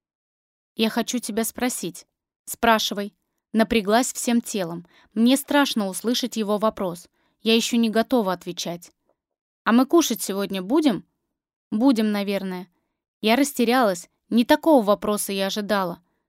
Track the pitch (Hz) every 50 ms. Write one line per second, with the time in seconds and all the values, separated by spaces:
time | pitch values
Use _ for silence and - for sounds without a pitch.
0 | _ _ _ _ _ _ _ _ _ _ _ _ _ _ _ - 220 220 - 240
1 | 226 - - 247 - - 202 220 226 - - - 254 254 - - - 165 170 -
2 | - _ _ _ _ _ _ _ - - - - - 233 226 214 - - 208 202
3 | 202 208 _ _ _ _ _ _ _ _ - 220 220 - 226 226 190 190 214 240
4 | 262 - - - - 254 233 233 - - - 208 180 165 170 170 175 _ _ _
5 | _ _ - 214 226 247 269 277 - - - 294 277 269 - 226 202 190 185 -
6 | - 220 254 - - 226 - 226 214 190 214 202 214 220 220 - 202 180 170 170
7 | - _ _ _ _ _ _ _ - 220 226 233 220 - - 233 233 226 202 226
8 | 226 - 269 247 208 190 180 175 - 180 175 - - 180 170 175 - - _ _
9 | _ _ _ _ _ _ _ _ _ _ _ _ - 208 220 240 269 - 330 339
10 | 294 - 233 - - - 190 196 202 190 196 190 185 190 254 339 311 277 202 -
11 | - _ _ _ _ _ _ _ _ _ _ _ _ - 208 214 247 277 254 214
12 | 220 214 208 202 202 196 196 190 190 190 185 180 185 - _ _ _ _ _ _
13 | _ _ _ - - 214 226 262 285 277 - - 240 220 240 262 247 202 180 175
14 | - _ _ _ _ - 208 233 240 - 302 294 - 330 302 254 208 196 208 196
15 | - 208 208 202 - - 196 196 196 196 - 214 208 190 214 196 190 175 170 -
16 | _ _ _ _ _